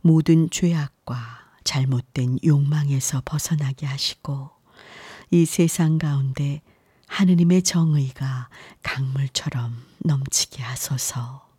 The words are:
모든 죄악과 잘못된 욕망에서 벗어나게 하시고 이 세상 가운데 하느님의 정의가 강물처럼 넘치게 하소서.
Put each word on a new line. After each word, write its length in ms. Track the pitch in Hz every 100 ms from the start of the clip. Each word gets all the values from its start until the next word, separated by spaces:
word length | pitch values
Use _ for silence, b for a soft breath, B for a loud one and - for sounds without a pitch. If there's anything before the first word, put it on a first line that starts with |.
모든 500 | 170 160 156 165 160
죄악과 960 | - 175 165 143 _ - 123 117 120 - _
잘못된 760 | - 139 131 123 - - 123 131
욕망에서 800 | 165 143 143 151 143 135 - 131
벗어나게 600 | - 156 - 156 139 135 143
하시고 640 | 139 - - - 139 135 _ B B B B B B B
이 160 | 175 160
세상 520 | - 170 - 160 160
가운데 640 | 156 139 135 131 143 147 b b b b b
하느님의 560 | - 190 175 170 180
정의가 880 | 180 175 165 151 135 - 135 127 123 B B B
강물처럼 1000 | - 135 131 135 139 - - 127 120 117 127 _
넘치게 640 | 175 139 135 - - -
하소서. 840 | 117 127 - 131 - 127 120 135 _